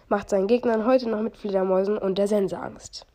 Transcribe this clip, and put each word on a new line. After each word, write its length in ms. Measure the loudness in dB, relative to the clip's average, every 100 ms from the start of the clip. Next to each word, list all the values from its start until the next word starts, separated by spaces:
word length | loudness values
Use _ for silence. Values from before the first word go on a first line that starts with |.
| -4
macht 220 | -4 0
seinen 180 | 0 2
Gegnern 380 | 2 2 0 4
heute 240 | 2 2
noch 120 | -4
mit 140 | -4 -6
Fledermäusen 600 | -4 0 2 2 2 0
und 200 | -2 0
der 100 | 2
Sense 300 | 2 0 -4
Angst. 480 | -10 -14 -18 -18 -20